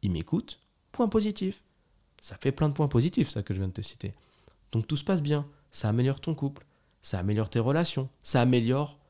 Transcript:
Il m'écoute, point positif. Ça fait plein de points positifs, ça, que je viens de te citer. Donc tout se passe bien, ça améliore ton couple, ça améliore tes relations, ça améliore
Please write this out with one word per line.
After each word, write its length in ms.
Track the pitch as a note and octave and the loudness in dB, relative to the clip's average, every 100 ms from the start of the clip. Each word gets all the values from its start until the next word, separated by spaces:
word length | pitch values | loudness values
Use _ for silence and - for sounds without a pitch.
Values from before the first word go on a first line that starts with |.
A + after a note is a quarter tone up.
Il 80 | - | 0
m'écoute, 500 | E2 - F3 - - _ _ _ | -2 -2 -4 -4 -16 _ _ _
point 160 | - A#3 | -2 2
positif. 540 | A3 G#3+ G#3 F#3+ G3 _ _ _ _ _ _ | 2 0 -2 -6 -6 _ _ _ _ _ _
Ça 160 | - - | -18 -4
fait 100 | C3+ | -4
plein 180 | C#3 D#3 | 0 0
de 60 | |
points 140 | C#3+ D3 | 2 2
positifs, 400 | A#2+ D3 G#3+ D#3 | 4 2 2 0
ça, 140 | - | -2
que 120 | G2 | -4
je 60 | F#2+ | -4
viens 80 | F#2+ | -4
de 40 | |
te 100 | F#2 | -6
citer. 320 | G#2+ - G2 - _ _ - _ _ | -10 -8 -10 -10 _ _ -20 _ _
Donc 160 | A2+ A2 | -4 -2
tout 80 | C#3+ | -4
se 80 | |
passe 180 | - F#3 | 0 0
bien, 240 | C#3+ D3 C#3+ - _ | 2 0 -2 -12 _
ça 180 | - A2 | -4 0
améliore 320 | A2+ B2+ C#3 | 2 2 0
ton 140 | - | -4
couple, 320 | D#3+ C#3 C#3+ - _ _ _ | -2 -4 -6 -20 _ _ _
ça 200 | - F#2+ | -8 -4
améliore 280 | F#2 G#2 A2 | 0 0 0
tes 120 | A#2+ | 0
relations, 480 | A#2 D3+ E3+ - C3+ _ | 2 2 0 -2 -6 _
ça 160 | - B2+ | 0 4
améliore 580 | B2 B2 A#2 C3 D3 - _ | 6 4 4 2 -2 -8 _